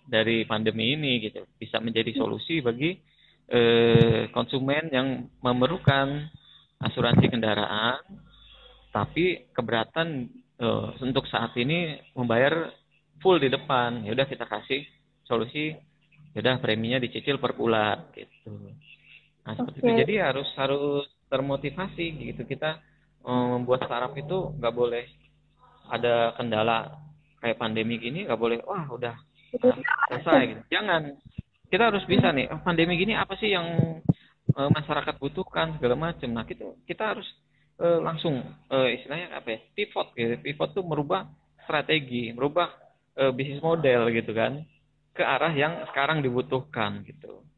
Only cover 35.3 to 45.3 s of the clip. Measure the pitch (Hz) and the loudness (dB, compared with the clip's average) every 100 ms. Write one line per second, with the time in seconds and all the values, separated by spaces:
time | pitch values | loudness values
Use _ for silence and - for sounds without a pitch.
35.3 | 170 185 165 160 156 123 123 165 165 131 | -6 -4 -2 -2 0 0 0 -2 -6 -6
36.3 | 117 110 - 104 - - 170 214 202 190 | -6 -6 -12 -14 -16 -12 -6 -4 -6 -10
37.3 | - _ _ _ - 170 165 160 160 175 | -20 _ _ _ -2 2 2 0 -2 -2
38.3 | 131 - - _ 135 127 120 - 156 175 | -2 -6 -16 _ 2 2 0 -6 -10 -8
39.3 | 147 123 110 _ - 208 - - - 117 | -10 -8 -8 _ -6 -4 -4 -6 -2 -2
40.3 | 120 143 147 151 202 180 151 147 190 - | -2 -6 -4 -4 -4 -4 -4 -2 -4 -4
41.3 | - _ _ - 156 139 156 131 123 113 | -20 _ _ -4 -2 0 0 0 -6 -6
42.3 | 117 143 165 170 - - _ _ - 135 | -2 0 2 -2 -4 -20 _ _ 2 2
43.3 | 123 139 143 160 165 139 123 117 113 110 | 2 -4 -2 0 4 6 6 4 2 0
44.3 | 110 113 139 160 _ _ _ _ - 127 | 0 0 -2 -12 _ _ _ _ -2 0